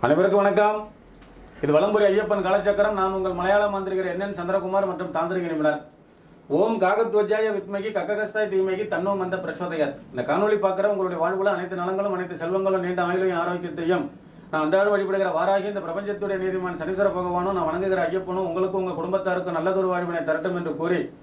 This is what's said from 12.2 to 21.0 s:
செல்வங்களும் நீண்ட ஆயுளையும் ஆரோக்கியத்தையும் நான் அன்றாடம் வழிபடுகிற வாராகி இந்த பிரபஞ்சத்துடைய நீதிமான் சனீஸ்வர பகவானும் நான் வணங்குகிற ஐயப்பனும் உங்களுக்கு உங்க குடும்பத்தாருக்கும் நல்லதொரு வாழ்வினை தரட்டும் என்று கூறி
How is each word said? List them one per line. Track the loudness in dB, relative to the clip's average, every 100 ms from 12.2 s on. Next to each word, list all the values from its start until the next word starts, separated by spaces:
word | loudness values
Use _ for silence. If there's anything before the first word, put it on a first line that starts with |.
| -6 -6
செல்வங்களும் | -2 0 0 0
நீண்ட | 0 -2
ஆயுளையும் | 0 0 0 0
ஆரோக்கியத்தையும் | -2 -2 -6 -6 0 0 -2 -10 -20 -20 -6
நான் | -2
அன்றாடம் | 2 2 4
வழிபடுகிற | 2 2 0 0
வாராகி | 2 2 2 0
இந்த | -4
பிரபஞ்சத்துடைய | -6 -6 -4 -4 -2 -2
நீதிமான் | -2 -2 -4 -4
சனீஸ்வர | -4 2 2 2
பகவானும் | -2 0 0 0
நான் | 0
வணங்குகிற | 0 0 0 0
ஐயப்பனும் | -2 -2 -2 -2
உங்களுக்கு | 0 0 0
உங்க | -4
குடும்பத்தாருக்கும் | -4 -2 0 0 -2 -2 -2
நல்லதொரு | 0 0 2
வாழ்வினை | 0 -2 -4
தரட்டும் | 0 0 0 -2
என்று | -4 -4
கூறி | 0 0